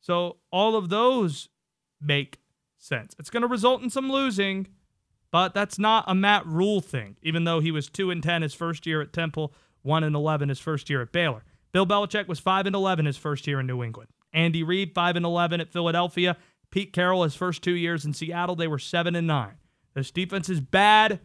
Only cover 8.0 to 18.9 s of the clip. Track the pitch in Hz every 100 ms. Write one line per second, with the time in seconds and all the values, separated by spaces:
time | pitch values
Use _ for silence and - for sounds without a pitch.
8 | 190 175 151 170 160 - 170 156 165 156
9 | 147 - 165 151 151 _ _ _ 135 156
10 | 156 147 151 151 139 135 - 151 - 143
11 | 120 175 165 110 - _ _ 180 190 202
12 | 208 214 202 160 - 190 196 196 190 180
13 | 147 135 156 143 - 139 127 123 120 113
14 | - _ _ 160 170 165 160 180 196 180
15 | 175 175 170 170 175 170 160 175 170 165
16 | 175 175 175 170 _ _ _ 190 202 -
17 | 180 185 165 - 185 170 - 175 170 165
18 | 151 143 160 170 175 175 165 147 -